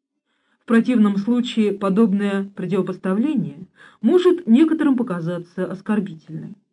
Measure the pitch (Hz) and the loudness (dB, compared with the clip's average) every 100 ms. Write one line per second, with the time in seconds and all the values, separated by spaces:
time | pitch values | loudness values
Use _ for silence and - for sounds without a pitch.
0 | _ _ _ _ _ _ - 226 226 240 | _ _ _ _ _ _ 0 2 2 2
1 | 208 196 214 240 240 - 208 202 196 190 | 2 0 -2 -2 -2 -2 -2 0 0 2
2 | 226 196 202 196 196 - 185 196 180 185 | 2 2 -2 -4 -6 -8 -4 -2 -2 -4
3 | 190 196 285 277 156 - 185 _ - _ | -4 -2 -2 -2 -4 -8 -20 _ -20 _
4 | 220 359 359 349 - 233 320 311 285 233 | 2 4 4 2 4 4 4 2 2 0
5 | 233 175 165 175 170 - 180 196 - 214 | -2 -4 -6 -8 -10 -8 -8 -6 -4 -4
6 | 175 160 - 160 - - _ | -4 -8 -16 -14 -14 -18 _